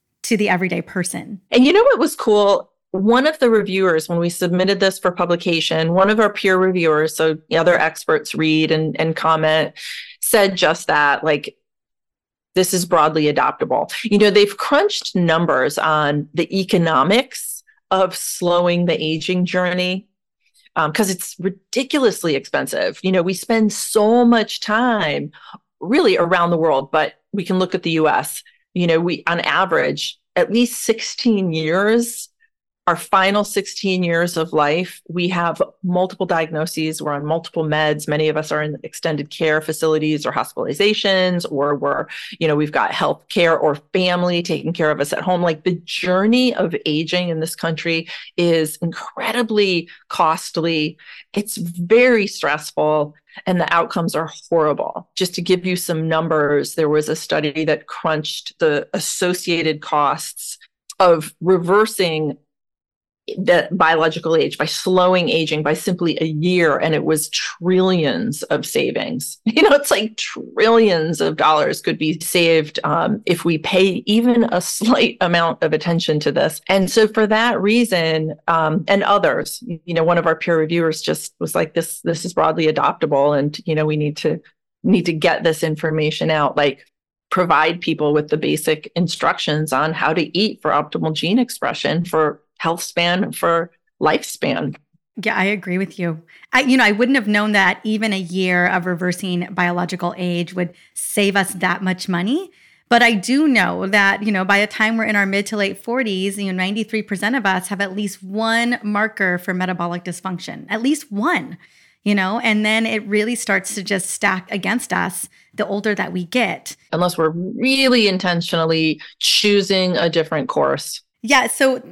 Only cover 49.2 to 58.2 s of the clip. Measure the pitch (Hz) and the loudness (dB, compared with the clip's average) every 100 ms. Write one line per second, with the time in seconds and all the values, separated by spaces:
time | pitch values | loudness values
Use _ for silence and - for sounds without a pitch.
49.2 | - 220 226 214 196 175 170 - - - | -4 -2 0 2 2 0 -4 -14 -10 0
50.2 | 165 160 - - 165 165 151 - - - | 0 0 -4 -4 -2 -2 -2 -6 -20 -20
51.2 | - - 208 - 170 175 175 226 254 233 | -10 -6 -6 -6 -8 -6 2 6 6 4
52.2 | 202 - 151 151 151 - 151 151 147 - | 0 -4 -2 -2 -4 -2 0 2 -2 -8
53.2 | _ - - 180 165 170 170 185 165 156 | _ -10 -2 0 0 0 0 -2 -2 -2
54.2 | 160 - - 170 151 143 - - - - | -6 -8 -2 2 2 0 -4 -8 -12 -6
55.2 | 185 - 175 185 180 175 - 160 160 160 | -4 -4 0 0 0 -4 -4 -4 0 0
56.2 | 160 156 147 147 - - 151 151 151 156 | 0 0 2 0 -2 -2 0 2 0 -4
57.2 | - 156 151 143 156 151 - - 180 156 | -2 -2 -2 -2 -2 -2 -4 -6 -4 -2